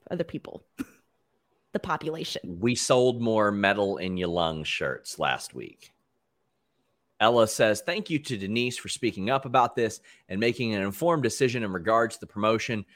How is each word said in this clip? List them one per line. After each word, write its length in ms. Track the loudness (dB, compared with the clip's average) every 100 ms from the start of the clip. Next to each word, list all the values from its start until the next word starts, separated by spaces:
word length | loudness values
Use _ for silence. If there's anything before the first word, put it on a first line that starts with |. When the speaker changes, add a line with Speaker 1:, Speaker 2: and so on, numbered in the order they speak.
| -10
Speaker 1:
other 140 | -8
people. 380 | -6 -10 -12 -16 _ -14
<laughs> 60 | -14 _ _ _ _ _ _ _ _
The 60 | -8
population. 800 | -4 -4 -4 -8 -8 -8 -10 -2
Speaker 2:
We 160 | 0
sold 480 | 0 2 4 4 2
more 300 | 2 2 2
Metal 460 | 4 2 4 2 0
in 180 | -4 -2
Your 100 | 0
Lung 380 | 2 0 0
shirts 560 | -6 -4 -4 -6 -10 -4
last 340 | -2 -2 -6
week. 380 | -14 -14 -16 -20 _ _ _ _ _ _ _ _ _ _ _ _ 2
Ella 260 | 4 6 4
says, 340 | 4 4 2
"Thank 300 | -2 -4 -4
you 80 | -6
to 180 | -4 -6
Denise 400 | -2 -2 -2 -4
for 120 | -10
speaking 420 | -4 -4 -2 -2
up 140 | -2
about 320 | 2 2 2 2
this 240 | -2 -2 -16 _ -8
and 120 | -2
making 340 | 0 0 -2
an 80 | -2
informed 400 | -2 0 0 2
decision 400 | 0 2 0 0
in 100 | -4
regards 440 | -2 2 2 2 -2
to 40 |
the 40 | -12
promotion. 580 | -2 2 2 0 -6 -8